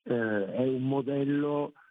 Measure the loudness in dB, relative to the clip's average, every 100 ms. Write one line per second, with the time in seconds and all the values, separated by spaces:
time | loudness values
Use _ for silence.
0 | -2 0 2 0 0 0 0 0 0 0
1 | 0 0 2 2 2 0 -4 -8 -20